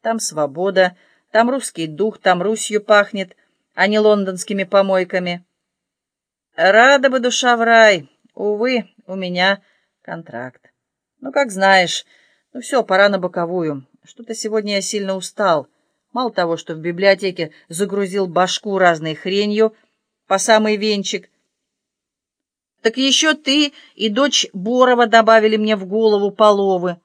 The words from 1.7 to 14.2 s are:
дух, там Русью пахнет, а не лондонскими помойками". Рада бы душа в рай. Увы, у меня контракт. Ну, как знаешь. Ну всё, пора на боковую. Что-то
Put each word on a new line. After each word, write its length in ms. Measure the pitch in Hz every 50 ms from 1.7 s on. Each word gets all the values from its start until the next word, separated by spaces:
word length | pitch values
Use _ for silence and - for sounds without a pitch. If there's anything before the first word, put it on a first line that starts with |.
| - - 165
дух, 320 | 160 156 151 196 220 214 -
там 240 | _ 196 185 180 175
Русью 400 | 202 220 214 - - 208 208 208
пахнет, 540 | - 214 208 202 202 - 202 190 185 _ _ _ _ _ _ _ _ _
а 120 | - 180
не 140 | 196 214 214
лондонскими 640 | 214 214 208 208 196 185 185 180 - - 208 196 190
помойками". 800 | 185 - 196 196 196 190 185 185 180 - 185 180 175 175 175 180 _ _ _ _ _ _ _ _ _ _ _ _ _ _ _ _ _ _ _ _ _ _
Рада 540 | - - 185 196 220 233 262 277 277 254 269
бы 120 | 254 262
душа 360 | 233 247 233 - - 247 240
в 60 | 233 226
рай. 480 | 226 233 226 226 214 202 170 143 135 _ _ _ _ _
Увы, 560 | - 196 208 208 208 226 254 262 240 202 _ _ _ _
у 80 | _ 185
меня 480 | 190 185 180 180 175 180 190 196 196 _ _ _ _ _ _ _ _ _
контракт. 720 | - - 170 165 - 151 117 123 127 127 _ _ _ _ _ _ _ _ _ _ _ _ _
Ну, 120 | - 262 269
как 180 | - 285 247
знаешь. 540 | 196 185 190 196 190 190 180 165 - - - _ _ _ _ _ _ _ _ _ _
Ну 80 | 262
всё, 240 | 240 - - 262 220
пора 240 | - 190 190 196 208
на 100 | 202 190
боковую. 680 | 175 180 180 185 170 165 180 185 170 156 147 139 131 _ _ _ _
Что-то 300 | _ _ _